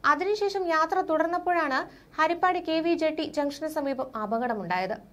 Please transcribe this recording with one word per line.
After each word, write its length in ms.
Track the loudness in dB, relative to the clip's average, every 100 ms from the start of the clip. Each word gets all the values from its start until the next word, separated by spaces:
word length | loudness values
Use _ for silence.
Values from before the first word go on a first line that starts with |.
| 2
അതിനുശേഷം 540 | 2 2 0 0 0 0
യാത്ര 240 | 2 2 0 2
തുടർന്നപ്പോഴാണ് 680 | 0 2 0 0 0 2 -2 -4 -14 -12 0
ഹരിപ്പാട് 420 | 0 4 2 2 0
കെ 100 | 0
വി 80 | 2 2
ജെട്ടി 240 | 2 0 -4 -2
ജംഗ്ഷന് 320 | -2 -4 -4 -4
സമീപം 320 | -2 -4 -4 -6
അപകടമുണ്ടായത്. 720 | -2 -2 -2 -4 -2 -2 -2 -6 -10